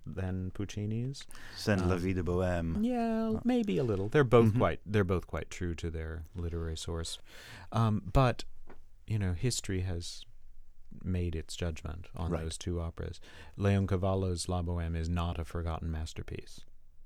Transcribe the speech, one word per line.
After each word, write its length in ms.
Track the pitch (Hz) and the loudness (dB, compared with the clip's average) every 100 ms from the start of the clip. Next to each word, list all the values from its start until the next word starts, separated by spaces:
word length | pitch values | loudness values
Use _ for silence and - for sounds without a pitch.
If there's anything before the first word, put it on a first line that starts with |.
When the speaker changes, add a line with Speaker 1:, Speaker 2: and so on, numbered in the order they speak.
| 147 | -8
Speaker 1:
than 460 | 92 92 92 92 | -4 -2 -2 -4
Puccini's. 720 | - 101 - 104 110 127 139 - - - - | -4 -6 -4 -2 -2 -4 -6 -10 -12 -10 -4
Speaker 2:
C'est 240 | 110 98 | 2 4
la 140 | 90 92 | 4 4
Speaker 1:
Um, 40 | |
Speaker 2:
vie 140 | 90 | 2
de 100 | 92 | 2
Bohème. 640 | 87 87 92 87 82 82 226 | 2 2 4 2 2 0 0
Speaker 1:
yeah, 460 | 247 233 220 226 220 | 0 0 0 0 0
Speaker 2:
Uh, 40 | |
Speaker 1:
maybe 340 | 233 247 208 180 | 2 2 2 2
a 60 | |
little. 260 | 127 98 101 | 2 2 4
They're 140 | 147 | 4
both 260 | 131 123 113 | 8 8 8
Speaker 2:
mm-hmm. 80 | 113 | 6
Speaker 1:
quite, 200 | 95 71 - | 4 2 0
they're 180 | 104 | 2
both 220 | 92 90 - | 4 2 0
quite 220 | 80 - | -6 -6
true 240 | - 87 80 | -4 -4 -2
to 140 | 85 | -4
their 360 | 80 80 80 80 90 | -4 -6 -8 -8 -6
literary 420 | 85 85 82 80 | -4 -2 -4 -4
source. 400 | - 82 82 - - - - - - | -4 -4 -4 -8 -12 -16 -16 -14 -2
Um, 320 | 110 113 107 87 | 2 4 2 4
but, 300 | 139 127 - - - - - - - - | 6 6 4 -4 -6 -8 -10 -12 -14 -4
you 100 | 110 | 0
know, 140 | 95 | 2
history 480 | 87 127 - - 92 | 2 0 0 -2 -2
has 440 | 92 85 87 - - - - - - - - - | 0 -2 -6 -10 -12 -14 -12 -12 -12 -12 -12 -8
made 320 | 90 90 87 80 | -2 0 0 -2
its 200 | - - | -6 -4
judgment 520 | 87 78 80 80 87 - | -2 -2 -6 -10 -10 -4
on 160 | 82 | -2
Speaker 2:
Right. 100 | 82 | 0
Speaker 1:
those 140 | 80 - | -2 -4
two 240 | - 85 | -2 -2
operas. 400 | 82 - 82 85 - - - - | -2 -4 -6 -8 -12 -14 -14 0
Leoncavallo's 920 | 101 98 95 95 95 95 95 87 - | 4 6 4 2 2 2 2 0 0
La 140 | 90 | 0
Bohème 340 | 87 87 82 82 | 0 0 0 0
is 100 | 82 | 0
not 300 | 87 85 85 | 0 0 -2
a 60 | 80 | -4
forgotten 460 | 85 82 82 82 | -4 -2 -2 -2
masterpiece. 680 | 80 82 - - - - - - - - - | -2 -4 -6 -8 -8 -10 -12 -14 -14 -16 -16